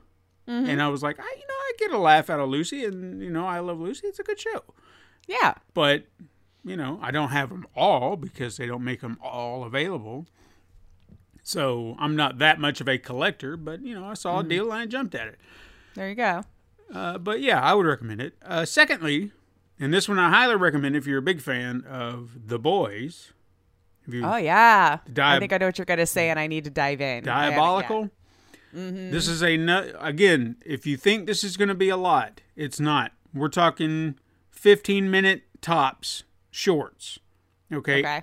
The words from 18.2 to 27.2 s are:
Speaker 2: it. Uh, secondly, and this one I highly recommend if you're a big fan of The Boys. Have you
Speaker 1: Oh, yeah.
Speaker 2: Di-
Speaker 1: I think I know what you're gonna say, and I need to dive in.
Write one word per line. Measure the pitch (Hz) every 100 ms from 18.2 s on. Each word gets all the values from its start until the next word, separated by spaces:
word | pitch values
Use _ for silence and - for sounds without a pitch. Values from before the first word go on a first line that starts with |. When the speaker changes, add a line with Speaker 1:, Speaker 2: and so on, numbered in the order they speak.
Speaker 2:
it. | 143 -
Uh, | - 170
secondly, | 165 - 302 254 160 147 202 - _ _ _ -
and | 139
this | 185 190
one | 196
I | 175
highly | 202 247 208
recommend | 175 147 139 147
if | 139
you're | 135
a |
big | 139 170
fan | 139 123 123 123 131
of | 131 120 120 117 123 107
The | 117
Boys. | 139 190 123 104 139 - - _ _ _ _ _ _ _ -
Have |
you | 123
Speaker 1:
Oh, | 151 233
yeah. | 160 190 233 208 165 156 -
Speaker 2:
Di- | 123 143 139
Speaker 1:
I |
think | 196
I | 185
know | 185
what | 185
you're | 180
gonna | 170 165
say, | 185 165
and | 156
I | 156
need | 156
to | 147
dive | 143 139 139
in. | 139 120